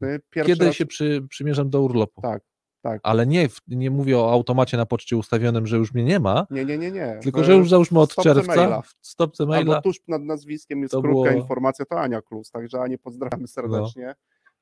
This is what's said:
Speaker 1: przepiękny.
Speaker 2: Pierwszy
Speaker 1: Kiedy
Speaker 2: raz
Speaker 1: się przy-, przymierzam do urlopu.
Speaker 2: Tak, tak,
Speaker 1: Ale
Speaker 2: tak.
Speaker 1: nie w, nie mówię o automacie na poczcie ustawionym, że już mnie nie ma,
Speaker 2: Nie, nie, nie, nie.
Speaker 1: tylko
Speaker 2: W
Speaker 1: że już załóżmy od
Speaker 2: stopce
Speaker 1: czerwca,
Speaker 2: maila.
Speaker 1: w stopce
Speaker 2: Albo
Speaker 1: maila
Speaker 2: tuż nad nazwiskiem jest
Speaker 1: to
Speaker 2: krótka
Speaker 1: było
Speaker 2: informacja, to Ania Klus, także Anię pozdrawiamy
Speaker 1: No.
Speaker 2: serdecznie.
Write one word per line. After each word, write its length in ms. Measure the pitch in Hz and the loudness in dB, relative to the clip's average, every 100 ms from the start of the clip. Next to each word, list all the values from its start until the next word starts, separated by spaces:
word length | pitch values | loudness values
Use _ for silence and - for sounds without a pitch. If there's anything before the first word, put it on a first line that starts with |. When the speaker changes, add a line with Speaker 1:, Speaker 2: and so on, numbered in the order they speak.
| 135 | -8
Speaker 1:
przepiękny. 120 | 147 - | -8 -6
Speaker 2:
Pierwszy 240 | 165 156 | -2 2
Speaker 1:
Kiedy 120 | 170 175 | 4 2
Speaker 2:
raz 100 | 151 | 0
Speaker 1:
się 100 | 151 | -4
przy-, 420 | - 151 143 135 | -4 -2 -2 -6
przymierzam 400 | - 147 143 139 | -8 -4 -2 0
do 120 | 139 | 0
urlopu. 400 | 135 120 107 - | 2 2 -2 -4
Speaker 2:
Tak, 220 | 120 104 _ _ _ _ | -6 -6 _ _ _ _
tak, 180 | 120 110 | -8 -4
Speaker 1:
Ale 200 | 107 113 | 2 2
Speaker 2:
tak. 60 | 123 | 4
Speaker 1:
nie 200 | 175 135 | 2 0
w, 100 | - - | -4 -10
nie 240 | 123 131 | -6 -2
mówię 280 | 139 135 123 | -2 2 2
o 120 | 113 | 4
automacie 460 | 120 120 127 127 120 | 2 2 0 2 0
na 80 | 117 | -2
poczcie 320 | 117 - 117 | -4 -4 -4
ustawionym, 500 | - 113 120 113 110 | -2 -2 0 -2 0
że 100 | 117 | 0
już 160 | 110 | 0
mnie 100 | 123 | -2
nie 160 | 127 196 | 0 0
ma, 280 | 95 123 196 | 2 0 -2
Speaker 2:
Nie, 160 | 135 135 | -4 -4
nie, 120 | 151 | -6
nie, 140 | 180 | -6
nie. 280 | 190 127 110 | -8 -8 -8
Speaker 1:
tylko 180 | 131 143 | -4 2
Speaker 2:
W 20 | 156 | 6
Speaker 1:
że 80 | |
już 160 | 190 170 | 8 8
załóżmy 300 | 180 170 165 | 6 6 4
od 120 | 151 | 4
Speaker 2:
stopce 220 | - 170 | 4 4
Speaker 1:
czerwca, 220 | 139 180 170 | 4 4 2
Speaker 2:
maila. 260 | 190 110 | 2 0
Speaker 1:
w 120 | - _ | -8 _
stopce 420 | - - 160 - | -10 -4 -4 -2
Speaker 2:
Albo 80 | 147 | -2
Speaker 1:
maila 280 | 160 156 151 | 0 0 0
Speaker 2:
tuż 160 | 185 - - | -2 -6 -6
nad 140 | 151 | -8
nazwiskiem 580 | 147 151 147 151 - 143 | -6 -10 -10 -14 -10 -8
jest 100 | 135 | -4
Speaker 1:
to 100 | 135 | -2
Speaker 2:
krótka 280 | 131 135 135 | 0 2 2
Speaker 1:
było 100 | 135 | 0
Speaker 2:
informacja, 440 | 131 127 131 - 139 | -4 -4 -2 -4 -6
to 140 | 170 | -6
Ania 220 | 131 113 | -4 -6
Klus, 300 | - 110 107 | -8 -16 -14
także 300 | 117 117 127 | -14 -10 -8
Anię 160 | 127 127 | -6 -8
pozdrawiamy 440 | 127 123 151 - | -12 -12 -10 -10
Speaker 1:
No. 60 | 123 | -12
Speaker 2:
serdecznie. 680 | 135 117 110 110 127 127 143 _ _ _ _ | -10 -6 -4 -6 -10 -16 -18 _ _ _ _